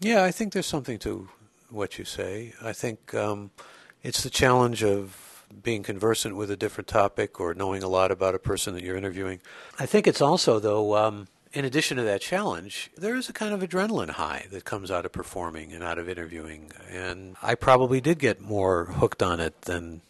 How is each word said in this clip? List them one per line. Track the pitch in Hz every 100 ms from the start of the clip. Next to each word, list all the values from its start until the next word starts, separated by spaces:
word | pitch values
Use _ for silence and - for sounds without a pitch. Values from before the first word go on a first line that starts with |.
Yeah, | 202 226
I | 185
think | - 214
there's | 190
something | - 156 131 110
to | 110 98 95 - _ _ _
what | 107 95 -
you | 101
say. | - 92 104 117 -
I | 113
think, | 104 123 110 -
um, | 110 104 101 101 - - - - _
it's | - -
the | 127
challenge | - 135 123 120 113
of | 107 101 95 - - - - 101
being | 113 110
conversant | 101 98 107 113 113
with | 98 104
a | 101
different | 107 - 98
topic | 110 98 - 104 -
or | 90
knowing | 85 98 95
a | 95
lot | 92 92
about | 92 95
a | 92
person | - 95 -
that | 90
you're | 90 92
interviewing. | 98 90 95 92 - - - -
I |
think | 131 214 -
it's | -
also, | 143 180 - 110
though, | 107 104 104 104
um, | 110 104 101 _ _
in | 143
addition | 135 139 151 131
to |
that | 110 98
challenge, | - 185 208 85 98 - -
there | - 202 247
is | 240
a |
kind | - 214
of | 202
adrenaline | 185 180 214 190 82
high | 73 76 67 -
that | 95 -
comes | 104 92
out | 90 87
of |
performing | 92 87 95 85 80 78
and | 85
out | 87 85
of | 85
interviewing. | 90 82 82 78 78 78 - 90
And | 90 92 90 95 92
I | 101
probably | 120 - 127 127 131
did | 131 165
get | 127 101
more | 101 104 95 90
hooked | 85 90 113 -
on | 95 85
it | 80 -
than | - 87 85 82